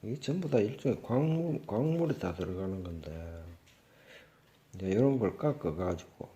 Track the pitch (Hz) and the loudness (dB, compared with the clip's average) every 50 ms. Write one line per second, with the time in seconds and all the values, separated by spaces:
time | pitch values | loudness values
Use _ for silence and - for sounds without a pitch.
0 | - 107 120 - - - 147 190 180 151 139 120 104 107 135 - - 135 110 - | -6 -6 -8 -6 -2 -2 -2 -2 0 2 4 4 4 4 0 -2 0 0 0 0
1 | - - 117 127 147 160 160 165 170 170 151 - - - 98 110 139 156 165 170 | 0 0 2 4 4 4 2 2 0 0 -2 -4 -4 -2 0 0 2 2 2 2
2 | 170 156 143 - - 90 85 87 90 82 92 92 95 95 95 95 90 90 85 82 | 2 0 0 -2 -2 -4 -2 -2 -4 -4 -2 -4 -4 -4 -4 -4 -6 -8 -8 -8
3 | 80 - 78 80 82 82 82 82 82 85 87 85 _ - - _ _ _ _ _ | -8 -8 -10 -8 -10 -10 -12 -12 -14 -16 -18 -20 _ -20 -20 _ _ _ _ _
4 | - - - - - - _ _ _ _ _ _ _ _ - 95 95 95 95 107 | -20 -20 -20 -20 -20 -20 _ _ _ _ _ _ _ _ -12 -6 -2 2 4 6
5 | 127 139 139 127 110 92 - - - 151 139 - - 87 76 80 90 90 87 85 | 6 6 6 4 2 2 0 2 0 0 0 0 -2 -4 -2 0 0 0 -2 -2
6 | - - - - - - - | -6 -16 -16 -16 -16 -16 -16